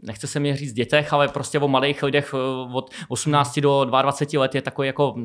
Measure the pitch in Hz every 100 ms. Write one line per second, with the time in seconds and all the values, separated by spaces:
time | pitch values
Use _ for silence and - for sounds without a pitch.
0 | - 196 - 151 143 135 143 110 120 147
1 | 147 147 143 139 131 151 143 135 139 143
2 | 143 143 143 135 131 131 123 127 131 -
3 | 165 127 151 147 135 147 143 139 131 131
4 | 135 139 143 147 131 135 131 - 135 135
5 | 139 120